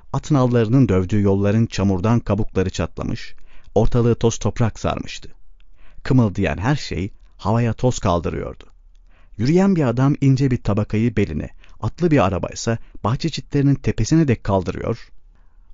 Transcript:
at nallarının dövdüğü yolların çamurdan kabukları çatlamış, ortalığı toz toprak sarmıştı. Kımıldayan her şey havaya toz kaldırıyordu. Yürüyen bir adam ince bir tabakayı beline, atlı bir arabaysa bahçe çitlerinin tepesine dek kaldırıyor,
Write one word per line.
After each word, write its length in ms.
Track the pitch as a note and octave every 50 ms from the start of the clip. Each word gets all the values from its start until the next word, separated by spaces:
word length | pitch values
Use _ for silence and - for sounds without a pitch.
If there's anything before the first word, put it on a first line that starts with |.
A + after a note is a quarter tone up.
| - - -
at 180 | C3+ - -
nallarının 580 | D3+ C3+ B2+ A#2+ B2 A#2+ A2+ G#2+ A#2 C#3 B2+ G#2+
dövdüğü 320 | F#2+ F#2 F#2 F2+ A2 G#2
yolların 440 | G2+ G2+ G2 G2+ G2+ G#2 G#2 A2+ A#2
çamurdan 540 | A2+ - - F#2+ G2 F#2+ F2+ F#2 A2 A#2+ A2+
kabukları 500 | - - G2+ G2+ G#2+ - - F#2 F#2 F#2
çatlamış, 640 | - - F2 - - - - - - - - - - - - - - - - - -
ortalığı 400 | G#2+ A2 - - B2 A#2 A#2+ A2+
toz 220 | - - A2+ -
toprak 420 | - - G#2+ - - A#2+ G#2 - -
sarmıştı. 500 | - E2+ - - - - - - - - - - - - - - - - - - - - - - -
Kımıldayan 540 | - C3 B2+ A#2 G#2 F2 G2 F#2+ D#2 D2
her 180 | D2+ F2+ B2 D3+
şey 360 | C3+ - - - D#2 F#2 G2 - - - - -
havaya 360 | - - F#2+ A2+ A#2 A#2+ A2+ G#2+
toz 260 | - - B2+ A2 -
kaldırıyordu. 640 | - G2+ F2 F2 D#2+ F#2 D#2+ - - - - - - - - - - - - - - - - - - - -
Yürüyen 380 | - A2 C3 E3 F3+ G3 G3 G3
bir 80 | E3 D3
adam 320 | A#2+ A#2 B2 C3 C#3 D3+ -
ince 300 | C#3+ C3+ C3+ B2 C#3+ C3
bir 120 | B2+ A#2 -
tabakayı 540 | - G2+ G#2+ G#2 - - G#2+ A2+ A#2+ G#2+
beline, 320 | A2 G2+ - D2+ D2 - - - - - - - -
atlı 300 | - A2 - - F3 F3
bir 140 | D3+ C3 F2+
arabaysa 520 | F#2+ F#2 E2+ - - - - - A#2 A#2 A2+ - - - - -
bahçe 260 | G2+ B2+ - - D#3+
çitlerinin 460 | - - - - - C#3+ C#3 C#3+ C#3
tepesine 520 | - - A#2 - - A2 - D#3 D#3+ E3
dek 160 | C3+ A2+ - -
kaldırıyor, 680 | - G2 F#2+ E2+ F#2+ - - - - A2+ - - - - - - - - - - - - - - -